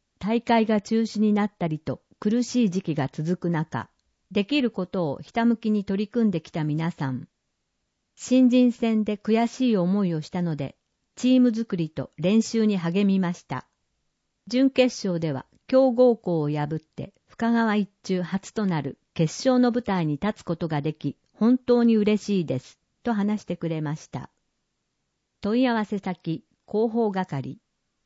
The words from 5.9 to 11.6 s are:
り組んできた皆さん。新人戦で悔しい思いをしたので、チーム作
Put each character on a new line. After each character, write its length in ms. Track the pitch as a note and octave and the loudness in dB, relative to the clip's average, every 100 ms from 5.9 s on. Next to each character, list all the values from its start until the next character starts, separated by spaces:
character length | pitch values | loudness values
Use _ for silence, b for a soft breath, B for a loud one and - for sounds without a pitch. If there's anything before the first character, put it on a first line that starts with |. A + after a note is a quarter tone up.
| G3 G#3 | -4 -2
り 20 | |
組 200 | A#3+ A3 | 0 0
ん 20 | |
で 80 | E3 | 0
き 100 | - | -6
た 140 | E3 | -6
皆 260 | D3+ D3+ E3 | -2 -2 -4
さ 200 | - C3+ | -4 -6
ん。 180 | B2+ E3 _ _ _ _ _ _ _ _ - | -6 -10 _ _ _ _ _ _ _ _ -12
新 320 | - B3+ B3+ | 0 4 6
人 240 | B3+ B3 | 6 4
戦 320 | A3+ A3+ A3 | 2 0 0
で 120 | G#3 G#3 | -2 -4
悔 300 | - A3+ A#3 | 0 0 0
し 240 | - B3+ | 0 0
い 60 | G#3 | 2
思 280 | F3 G3+ | 2 0
い 100 | F#3 | 0
を 60 | D#3+ | -2
し 100 | - | -6
た 120 | F3+ | -4
の 140 | F3 D3 | -4 -4
で、 200 | C#3 - _ _ _ | -8 -10 _ _ _
チ 220 | - B3+ B3+ | -2 2 4
ー 40 | |
ム 140 | B3 | 4
作 220 | A3 | 2